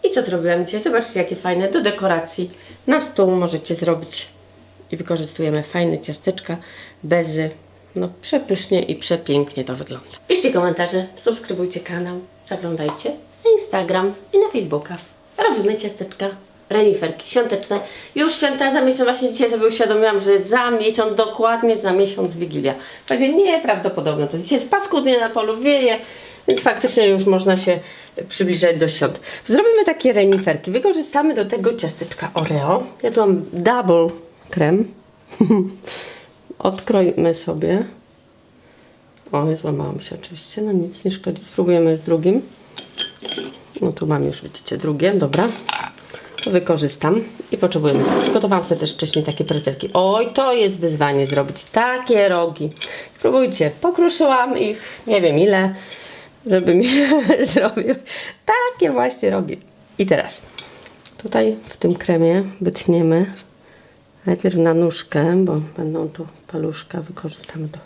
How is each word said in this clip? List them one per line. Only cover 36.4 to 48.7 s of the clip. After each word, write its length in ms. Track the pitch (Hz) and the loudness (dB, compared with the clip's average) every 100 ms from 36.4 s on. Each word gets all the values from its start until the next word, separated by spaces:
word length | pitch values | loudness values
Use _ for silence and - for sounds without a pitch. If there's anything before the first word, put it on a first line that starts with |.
| _ - | _ -4
Odkrojmy 760 | 190 190 - 214 185 - 165 160 | -4 -4 -2 2 2 2 0 0
sobie. 500 | - 160 165 185 240 - _ _ _ _ _ _ _ _ - _ _ _ - | -4 -4 0 0 -2 -10 _ _ _ _ _ _ _ _ -20 _ _ _ -6
O, 180 | 143 156 | -2 0
ja 60 | 156 | -2
złamałam 460 | 160 147 143 - | -4 -4 -6 -8
się 140 | - - | -12 -14
oczywiście, 400 | - 165 - - | -14 -18 -14 -8
no 100 | 214 | -2
nic, 320 | 190 170 - 190 | -2 -2 -4 -6
nie 60 | |
szkodzi. 320 | 190 - 160 | -4 -8 -10
Spróbujemy 540 | - - 180 175 165 160 | -8 -2 2 4 4 2
z 60 | |
drugim. 380 | 156 165 165 220 - - - - - - - - - - - - - - | 0 2 2 0 -2 -18 -20 -20 -18 -12 -12 -12 -12 -10 -10 -16 -16 -4
No 100 | 185 | -4
tu 160 | 156 156 | -2 -2
mam 160 | 147 | 0
już, 180 | 143 143 | 0 -4
widzicie, 360 | - - - - | -14 -16 -10 -6
drugie, 360 | 156 147 175 | -4 0 2
dobra. 340 | 196 147 147 226 226 - - - - - - - - | 2 2 2 0 -2 -8 -8 -8 -14 -20 -20 -18 -8
To 80 | - | 0
wykorzystam 720 | 185 180 156 147 - 151 214 226 - - | 0 2 0 0 -2 0 0 -2 -14 -8
i 60 | 214 | -2
potrzebujemy 460 | 214 165 151 135 | 0 2 2 2
tak. 160 | 139 127 | 2 2
Przygotowałam 460 | - - 202 190 | 2 2 2 0
sobie 140 | 170 | 0